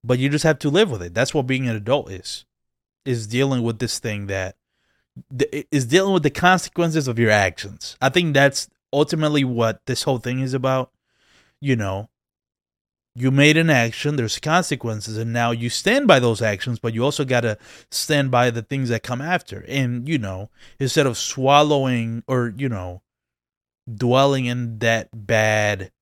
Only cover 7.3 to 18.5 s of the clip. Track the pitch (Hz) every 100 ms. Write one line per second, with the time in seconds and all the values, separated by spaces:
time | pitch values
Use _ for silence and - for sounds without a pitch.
7.3 | 104 95 85 98 - - - 131 151 170
8.3 | 139 139 139 - _ _ 139 151 165 151
9.3 | 151 135 117 113 110 - 123 - 127 123
10.3 | 127 131 131 131 131 127 _ _ _ _
11.3 | _ _ _ 143 120 98 95 110 _ _
12.3 | _ _ _ _ _ _ _ _ - 127
13.3 | 135 147 151 165 139 117 - 147 147 113
14.3 | - 151 170 180 135 120 107 101 107 117
15.3 | 117 117 117 117 - - 254 277 143 123
16.3 | 107 110 101 - 117 117 113 131 - 135
17.3 | 123 117 107 - - _ - - 147 139
18.3 | 123 123